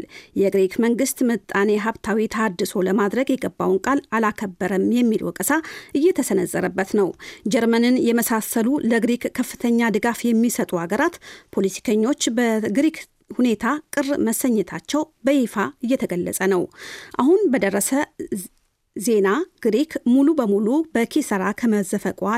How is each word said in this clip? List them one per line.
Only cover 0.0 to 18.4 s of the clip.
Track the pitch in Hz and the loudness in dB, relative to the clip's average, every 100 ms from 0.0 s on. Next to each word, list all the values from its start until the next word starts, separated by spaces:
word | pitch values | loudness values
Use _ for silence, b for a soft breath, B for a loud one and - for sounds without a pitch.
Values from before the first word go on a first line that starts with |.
| - B B - | -4 B B 0
የግሪክ | 196 196 190 - | 2 2 2 2
መንግስት | 226 226 262 - | 2 2 0 0
ምጣኔ | 247 233 - 196 208 208 | 0 0 -2 0 2 2
ሀብታዊ | 214 220 - 214 220 | -2 -6 -2 0 0
ተሃድሶ | - 220 175 190 202 | 0 -2 -2 -4 -2
ለማድረግ | 185 202 202 214 269 | 0 2 0 0 0
የገባውን | 262 - - 180 190 | -2 -4 -4 0 0
ቃል | 180 185 - | 0 -2 -2
አላከበረም | 220 214 - 196 175 180 190 196 | -2 -2 -2 -8 -6 -4 0 2
የሚል | 233 240 214 | 2 2 0
ወቀሳ | 175 - - 311 - B B 285 | -2 -4 -2 -2 -2 B B 0
እየተሰነዘረበት | 339 370 254 196 180 170 180 185 190 | 2 2 0 0 0 -2 -2 -2 -2
ነው። | 208 190 - B B 214 | 0 0 -2 B B -2
ጀርመንን | 226 233 233 240 254 | 2 2 4 4 4
የመሳሰሉ | 233 233 233 220 - 240 220 294 | 2 2 2 -2 0 0 0 0
ለግሪክ | 226 226 214 240 269 | 2 2 2 0 -2
ከፍተኛ | - 247 - 233 233 233 | -4 -6 -4 0 2 2
ድጋፍ | 214 240 220 | 0 0 -2
የሚሰጡ | 240 226 233 - - 175 | 0 2 2 0 -2 -4
ሀገራት | 170 208 330 - B B B | -2 0 0 -2 B B B
ፖለቲከኞች | - 196 - - 214 220 294 277 | -2 -2 -2 -2 0 0 0 -2
በግሪክ | 233 233 220 214 208 311 320 - _ - | 0 0 0 0 0 0 0 -10 _ -10
ሁኔታ | - 247 214 226 294 - | 0 0 2 -2 -4 -4
ቅር | - 269 - | -4 -2 0
መሰኘታቸው | 220 226 262 220 180 165 - 294 302 _ | 0 0 0 0 -2 -8 -4 -4 -4 _
በይፋ | 254 285 233 220 226 - | 0 2 2 -2 -4 -4
እየተገለጸ | 233 262 208 180 180 - 190 | -2 -2 -2 -4 -4 -2 0
ነው። | 185 - - B B B B | 0 -2 -8 B B B B
አሁን | 254 392 381 | 4 4 4
በደረሰ | 247 196 202 - 277 - - - 202 | 2 0 0 0 0 -2 -6 -8 -8